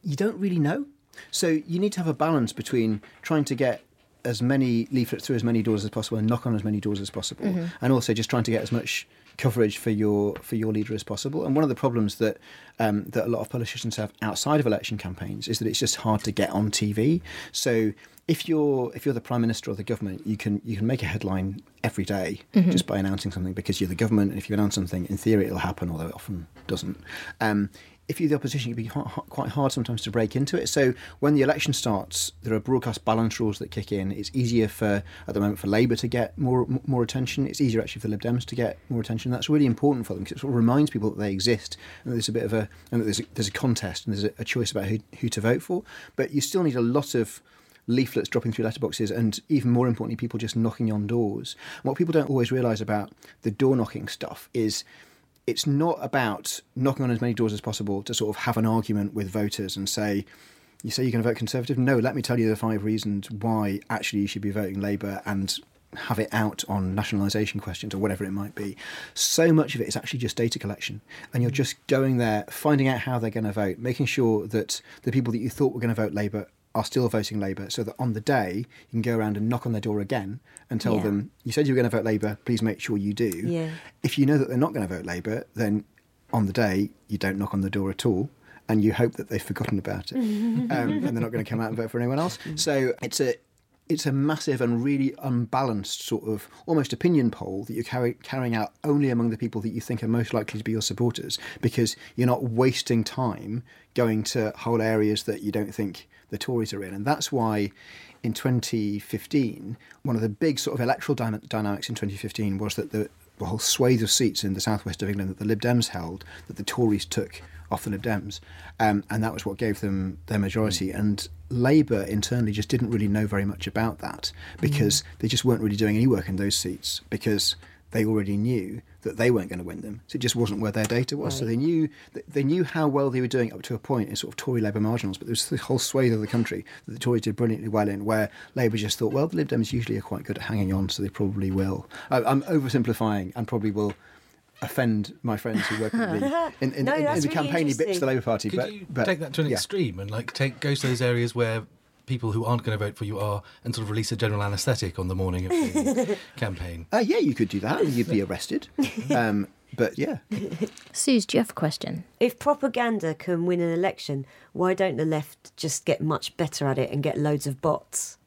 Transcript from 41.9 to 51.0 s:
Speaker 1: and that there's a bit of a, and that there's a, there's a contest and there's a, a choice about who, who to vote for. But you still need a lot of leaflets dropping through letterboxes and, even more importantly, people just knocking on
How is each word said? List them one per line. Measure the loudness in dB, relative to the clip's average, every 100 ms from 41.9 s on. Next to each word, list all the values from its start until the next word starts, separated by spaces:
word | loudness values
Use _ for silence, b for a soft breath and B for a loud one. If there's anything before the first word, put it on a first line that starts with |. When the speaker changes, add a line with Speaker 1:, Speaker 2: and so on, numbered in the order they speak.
| B
Speaker 1:
and | -4
that | -2
there's | -2
a |
bit | -2
of | 0
a, | -2 -2 b b
and | 0
that |
there's | 0 -2
a, | -4
there's | -4 -4
a |
contest | 0 0 0 -2 -6 -4
and |
there's | -2
a, | -2 -4
a |
choice | -4 -2 -2
about | -2 -2
who, | -4 -6 -6
who | -4
to | 0
vote | 2 2
for. | 0 -6 B B B -4
But | -2
you | -2
still | 0 0
need | 2 2
a |
lot | 2 2 0
of | -2 -2 -6 b b b b 0
leaflets | 2 2 0 0
dropping | -2 0
through | -2
letterboxes | -2 -2 -4 -2 -2
and, | 0 0 -2 0
even | 2 4
more | 4 2
importantly, | 0 -4 -4
people | -6 -4
just | -4 0
knocking | 0 0 -2
on | 0